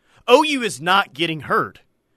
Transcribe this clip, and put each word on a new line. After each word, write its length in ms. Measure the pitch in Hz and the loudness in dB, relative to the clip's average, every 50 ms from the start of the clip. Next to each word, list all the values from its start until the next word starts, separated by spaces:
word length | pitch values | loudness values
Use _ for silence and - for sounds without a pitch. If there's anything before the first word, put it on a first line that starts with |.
| _ _ _ _ _ | _ _ _ _ _
O 140 | - 247 294 311 | 4 4 4 4
U 200 | 311 294 262 240 | 0 -2 -4 -4
is 160 | 202 131 123 | -6 -6 -6
not 340 | 156 175 190 202 196 - - | -2 0 0 0 0 -2 -6
getting 280 | 131 170 160 160 151 | -6 -6 -6 -6 -8
hurt. 400 | 127 - 202 214 135 98 - - _ _ _ _ _ _ _ | -6 -2 -2 -2 -2 -4 -10 -18 _ _ _ _ _ _ _